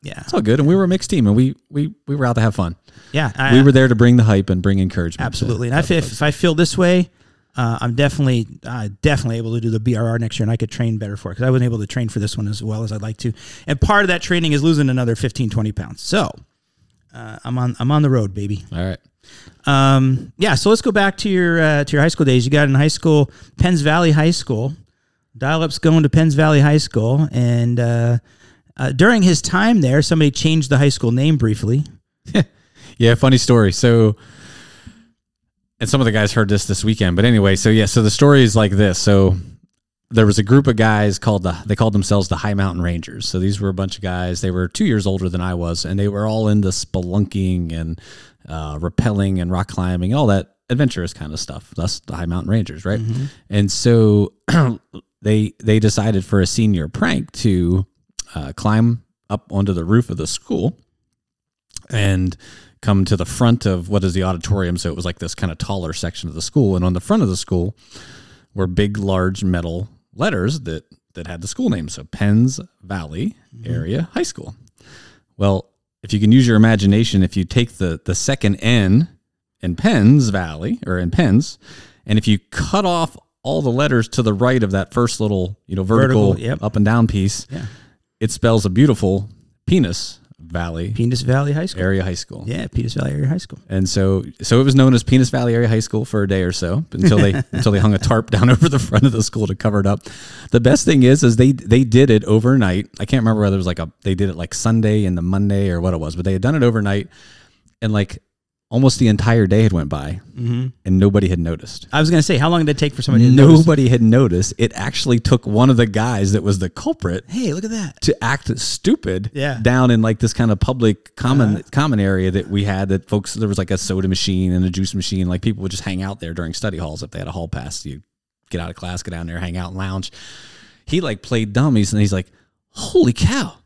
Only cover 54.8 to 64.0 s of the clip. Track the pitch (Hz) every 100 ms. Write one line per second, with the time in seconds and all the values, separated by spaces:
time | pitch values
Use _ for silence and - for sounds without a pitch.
54.8 | _ - _ _ 107 107 104 - 110 107
55.8 | 107 104 104 98 90 101 90 - 110 95
56.8 | 76 - 208 - - - 117 90 87 92
57.8 | 98 _ _ - - - 69 - 104 107
58.8 | 117 117 _ _ _ 104 _ 98 98 90
59.8 | 82 110 117 85 78 - _ 233 156 -
60.8 | _ _ _ _ _ _ _ _ _ -
61.8 | _ 113 101 92 92 90 - - _ _
62.8 | - 98 92 98 90 - 120 117 104 90
63.8 | 87 101